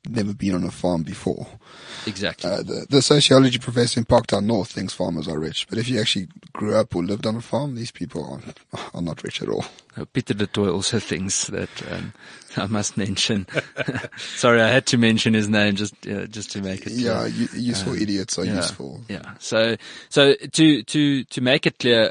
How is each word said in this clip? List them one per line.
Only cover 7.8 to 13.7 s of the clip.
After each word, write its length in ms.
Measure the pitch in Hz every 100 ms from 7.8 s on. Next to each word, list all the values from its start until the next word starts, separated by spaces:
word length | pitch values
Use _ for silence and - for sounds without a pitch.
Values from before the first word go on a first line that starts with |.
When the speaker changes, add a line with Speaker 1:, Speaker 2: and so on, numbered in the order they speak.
| 117
Speaker 1:
people 500 | - 85 82 69 69 - - _
are, 60 | - -
are 60 | -
not 200 | 82 78
rich 200 | - -
at 40 | 50
all. 160 | 50 - - _
Speaker 2:
Uh, 100 | - -
Peter 220 | 135 -
de 140 | 104 101
Tooy 260 | 104 101
also 240 | 92 - 110
thinks 480 | - 85 95 - -
that, 220 | 92 92 - -
um, 220 | 87 92 - - - - -
I 80 |
must 320 | 98 107 - 117
mention. 480 | 98 95 - 104 92 143 -